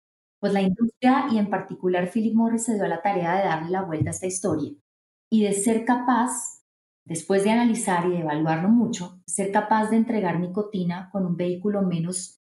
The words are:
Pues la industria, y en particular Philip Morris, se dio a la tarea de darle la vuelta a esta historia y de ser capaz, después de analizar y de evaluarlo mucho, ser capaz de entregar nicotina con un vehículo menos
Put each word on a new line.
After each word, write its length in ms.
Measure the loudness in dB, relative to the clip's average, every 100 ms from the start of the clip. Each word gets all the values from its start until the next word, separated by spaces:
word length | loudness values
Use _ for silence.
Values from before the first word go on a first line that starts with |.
| _ _ _ _
Pues 140 | 0
la 80 | 2
industria, 640 | 2 0 -2 2 4 4 2
y 60 | 0
en 140 | 0
particular 600 | -2 -4 -4 0 0 0
Philip 240 | 0 2
Morris, 300 | 2 2 0
se 100 | -2
dio 100 | -2
a 40 | -2
la 140 | -2
tarea 340 | -2 0 0 0
de 80 |
darle 260 | 0 -2 -2
la 120 | -4
vuelta 260 | -2 -6 -6
a 40 |
esta 140 | -8 -8
historia 460 | -4 -4 -4 -6 -10 _ _ _ _ _
y 140 | 2
de 80 | 2
ser 320 | 0 0 0
capaz, 760 | 2 0 2 2 0 -4 -8 -14 _ _ _ _ -10
después 380 | -8 0 2
de 60 | 4
analizar 560 | 4 4 2 0 0 0
y 60 |
de 80 | 0
evaluarlo 500 | -2 0 0 2 4
mucho, 500 | 4 4 -2 -8 -12 -10
ser 260 | -4 0
capaz 380 | 0 2 0 2
de 60 | 2
entregar 440 | 2 0 0 0
nicotina 680 | -2 -4 -4 -2 -2 -4 -6
con 140 | -4 -2
un 100 | 0
vehículo 460 | -2 -2 -2 0
menos 580 | 0 0 -2 -6 -10 -16 _